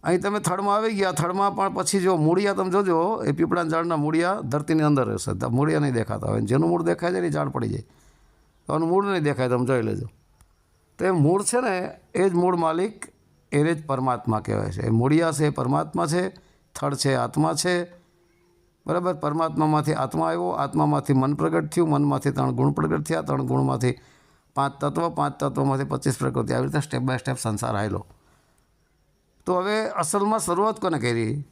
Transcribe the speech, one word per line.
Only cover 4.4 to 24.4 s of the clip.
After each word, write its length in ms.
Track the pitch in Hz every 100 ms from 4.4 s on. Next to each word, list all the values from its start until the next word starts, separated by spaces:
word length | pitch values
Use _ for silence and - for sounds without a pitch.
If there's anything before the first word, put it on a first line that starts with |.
ધરતીની 420 | 127 147 147 160
અંદર 240 | 151 143 117
રહેશે, 240 | 104 -
ત-, 180 | 98 123 117
મૂળિયા 240 | 147 156
નહીં 140 | 147
દેખાતા 320 | 120 107 104 107
હોય. 140 | 107
જેનું 280 | 107 131 165
મૂળ 140 | 170
દેખાય 300 | 170 170 170
છે 60 | 185
એની 120 | 175
ઝાડ 180 | 151 147
પડી 200 | 131 113
જાય, 180 | 101 - _ _ _ _ _ _ _ -
તો 80 |
આનું 140 | 151 165
મૂળ 180 | 185 202
નહીં 160 | 190
દેખાય, 260 | 147 139 127
તમે 180 | 123 123
જોઈ 160 | 131
લેજો. 240 | 110 101 113 _ _ _ _ _ _ _ _ _
તો 60 |
એ 60 | 185
મૂળ 320 | 185 147 185
છે 180 | 202 240
ને, 160 | 254 185 185 - _
એ 140 | - 190
જ 20 |
મૂળ 240 | 175 180 180
માલિક, 560 | 165 160 202 208 - _ _ _ _
એ 220 | 143 151
જ 120 | 165 151
પરમાત્મા 540 | 135 131 123 - 107
કહેવાય 300 | 104 104 101
છે. 120 | 92 113
એ 40 |
મૂળિયા 420 | 113 127 156 165
છે 140 | 151 151
એ 40 |
પરમાત્મા 560 | 135 123 143 156 - 170
છે, 160 | 170 190 - _ _ _
થડ 200 | - 143
છે 200 | 139 147
આત્મા 400 | 131 120 - 156
છે, 200 | 156 180 175 175 - _ _ _ _ _ _ _ _ -
બરાબર? 280 | 165 180
પરમાત્મામાંથી 800 | 170 147 151 160 156 156 151 147
આત્મા 320 | 156 131 156 165
આવ્યો, 220 | 165 180
આત્મામાંથી 640 | 180 139 151 147 147 -
મન 220 | 135 135
પ્રગટ 360 | 143 160 165 156
થયું, 180 | 180 165
મનમાંથી 420 | 147 147 143 139
ત્રણ 200 | 135 131
ગુણ 220 | 123 139
પ્રગટ 300 | 143 160 160
થયા, 200 | 147 165
ત્રણ 240 | 151 135 131
ગુણમાંથી 480 | 127 135 131 123 123 - _ _ _